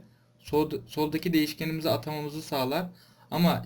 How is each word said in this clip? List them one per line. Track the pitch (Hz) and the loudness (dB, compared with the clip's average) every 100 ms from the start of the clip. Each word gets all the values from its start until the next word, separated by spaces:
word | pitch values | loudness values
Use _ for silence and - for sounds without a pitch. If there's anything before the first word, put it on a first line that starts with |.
| - _ _ _ | -8 _ _ _
sol-, | - 147 156 - - | -2 2 2 -2 -6
soldaki | - 151 156 175 | -2 0 0 2
değişkenimize | 160 151 - 160 160 160 | 2 2 -2 -4 -2 0
atamamızı | - 151 151 147 156 | 0 -2 -6 -6 -8
sağlar. | - 143 127 156 175 - - _ - | -4 -2 0 0 -4 -10 -20 _ -4
Ama | 147 170 135 | 2 4 4